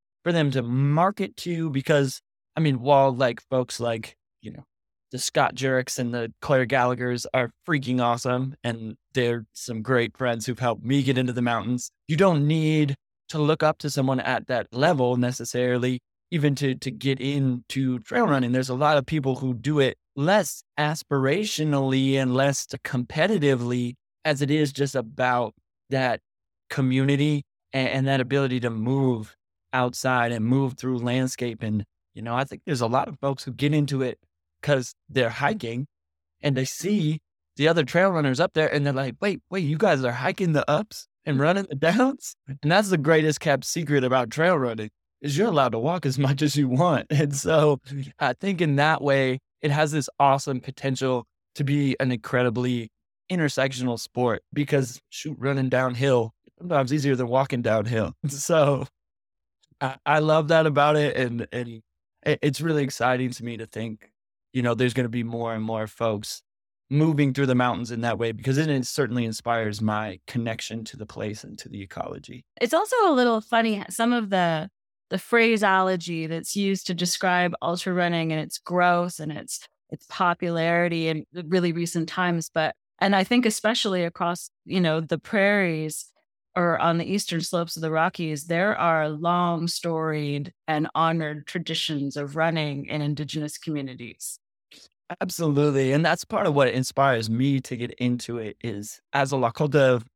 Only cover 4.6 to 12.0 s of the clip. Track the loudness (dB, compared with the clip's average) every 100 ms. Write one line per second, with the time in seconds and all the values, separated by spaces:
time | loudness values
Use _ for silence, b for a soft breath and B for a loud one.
4.6 | -20 _ _ _ _ -8 -2 2 0 0
5.6 | 0 0 -2 -4 -4 -4 -6 -6 0 2
6.6 | 2 2 2 0 -2 -4 -2 -2 -2 -4
7.6 | -2 -2 0 0 2 0 0 -2 -2 -6
8.6 | -6 -6 -8 -12 _ 0 0 0 -6 -12
9.6 | -8 -6 0 0 0 -2 -4 -2 -4 -2
10.6 | -2 -2 0 0 2 0 0 0 0 0
11.6 | -2 -4 -6 -12